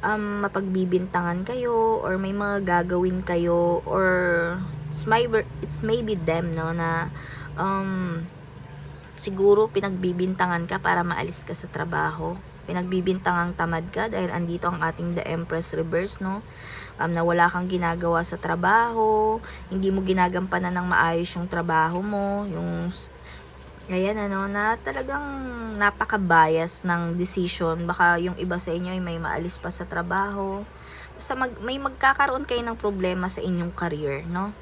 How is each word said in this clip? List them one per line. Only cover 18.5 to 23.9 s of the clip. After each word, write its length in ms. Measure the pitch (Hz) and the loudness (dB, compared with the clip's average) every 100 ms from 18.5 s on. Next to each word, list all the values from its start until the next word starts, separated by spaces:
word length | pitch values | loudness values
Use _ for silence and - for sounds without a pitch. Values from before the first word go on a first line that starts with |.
| 170 175 220 233 226 220 214 220 220 220 - - | 2 4 6 4 4 4 4 4 0 -6 -14 -6
hindi 160 | 190 190 | 0 2
mo 160 | 190 190 | 2 2
ginagampanan 680 | 185 180 180 185 180 180 180 | 4 4 2 0 0 0 0
ng 100 | 180 | 2
maayos 480 | 175 165 165 175 | 4 4 2 0
yung 160 | 180 180 | -4 -4
trabaho 480 | 175 165 160 160 175 | -2 2 4 4 0
mo, 480 | 202 208 202 202 208 | -2 -2 0 -2 -4
yung 480 | 165 175 170 170 | -4 -4 -2 -4
s-, 160 | 92 - - - - - - - - - | -6 -12 -14 -16 -16 -18 -18 -18 -18 -4